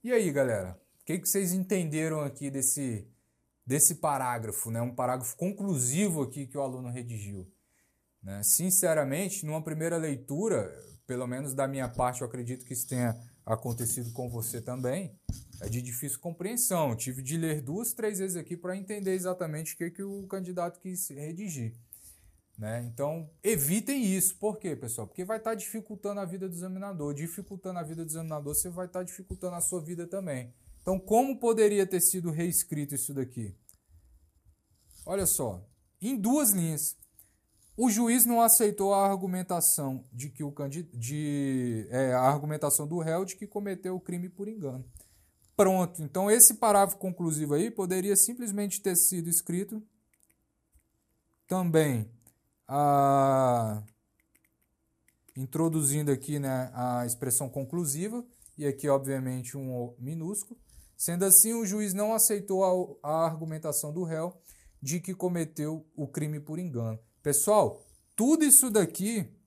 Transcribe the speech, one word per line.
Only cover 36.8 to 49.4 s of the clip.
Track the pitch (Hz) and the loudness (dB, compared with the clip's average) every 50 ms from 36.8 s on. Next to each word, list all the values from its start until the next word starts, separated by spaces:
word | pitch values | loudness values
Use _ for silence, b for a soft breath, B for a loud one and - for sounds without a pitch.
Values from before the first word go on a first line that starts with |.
| - - - _ - _ _ b b b b b b _ _ _ _ _ _ | -4 -6 -6 _ -20 _ _ b b b b b b _ _ _ _ _ _
O | - 240 254 | 2 2 2
juiz | 202 220 240 226 240 254 233 | 4 4 4 4 4 4 4
não | 233 240 233 | 4 6 6
aceitou | 233 220 - - 233 208 208 - 196 196 | 8 8 8 6 6 4 2 2 2 4
a | 196 196 196 | 4 4 4
argumentação | 196 196 190 185 190 180 185 180 - 180 170 156 - - - 147 135 131 131 - - | 4 2 0 -2 -4 -4 -4 -2 -2 -2 2 2 2 2 2 -2 -4 -4 -6 -10 -12
de | - 123 120 147 | -12 -12 -12 -10
que | - - 156 | -8 -8 -8
o | 143 | -8
candi-, | 143 - 143 139 139 170 170 160 - | -6 -6 -8 -6 -6 -8 -10 -10 -10
de, | 120 113 123 147 151 151 147 143 143 139 135 135 131 123 123 113 110 107 - | -8 -6 -6 -4 -4 -2 -2 0 0 0 0 0 0 0 0 -2 -4 -4 -2
é, | 120 127 135 127 | -2 0 2 2
a | 127 127 | 2 4
argumentação | 127 135 143 147 143 151 151 151 - 147 143 - 147 | 4 4 4 2 0 -4 -4 -2 0 0 0 0 0
do | 147 170 | -2 -4
réu | 180 160 160 160 175 196 | -2 -2 0 -2 -2 -2
de | 185 - | -4 -8
que | - 208 | -12 -14
cometeu | 202 - 208 202 202 190 180 - 185 185 | -8 -8 -6 -6 -6 -8 -6 -6 -6 -6
o | 180 | -6
crime | 185 - 175 175 180 185 | -6 -6 -6 -6 -6 -10
por | 180 - 202 | -10 -10 -10
engano. | 214 226 214 160 135 127 131 131 - b b b b b b b b b b b b _ | -8 -8 -8 -8 -8 -8 -8 -12 -14 b b b b b b b b b b b b _
Pronto, | - 202 190 190 185 180 175 180 - | 6 6 6 6 4 2 0 -2 -8
então | 156 143 - 185 190 202 | -8 -4 -2 0 4 4
esse | 220 240 240 - 220 | 10 10 10 10 10
parágrafo | - 240 214 202 202 196 196 - | 6 4 6 8 8 6 6 2
conclusivo | - - 185 175 - 175 165 151 151 156 143 143 | -4 -4 -6 -4 -2 -2 0 0 0 0 2 2
aí | 151 196 240 | 2 2 0
poderia | 226 - 190 175 185 190 180 202 202 | -2 -4 -2 0 0 0 2 4 4
simplesmente | 196 - - 240 247 240 214 196 202 208 202 - - | 4 4 4 0 -8 -8 -6 -4 -4 -2 -2 -4 -2
ter | - 190 180 | -2 0 2
sido | 170 - - 180 175 165 170 | 4 2 2 2 -2 -2 0
escrito | 165 - | 0 0